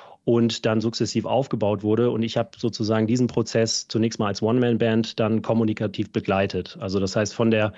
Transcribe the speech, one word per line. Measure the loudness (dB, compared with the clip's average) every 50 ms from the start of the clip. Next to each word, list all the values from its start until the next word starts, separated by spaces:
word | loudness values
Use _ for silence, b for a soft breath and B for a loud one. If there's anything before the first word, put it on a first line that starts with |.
| B B B B B
und | 2 4 4 4 2 0 0 0
dann | 0 2 2
sukzessiv | 0 0 -2 -2 -2 -2 -2 -2 -2
aufgebaut | 0 0 0 0 0 -2 -2 0 0 0 0 0
wurde. | 0 2 2 2 2
Und | 2 0
ich | -2 -2 -2 -2
habe | -4 -4 -6 -4
sozusagen | -4 -4 -2 -2 -2 0 2 2 2 2
diesen | 2 2 2 0
Prozess | 0 0 -2 0 0 0 0 0 -2 -4 -6 -4
zunächst | -2 0 0 0 0 -2
mal | -2 -2
als | -2 -2
One-Man-Band | 0 0 2 2 2 2 2 2 2 2 2 2 0 -2 -2 -2
dann | 0 0 0 0
kommunikativ | 0 0 0 0 2 0 0 -2 -4 -4 -4 -4 -6 -4
begleitet. | -4 -4 -2 0 0 0 0 0 -2 -4 -6 -6 -10 -10
Also | -6 -4 -2 0
das | -2 0 0
heißt, | 0 -2 -2 0
von | 0 2 2
der | 4 2 2 0 -2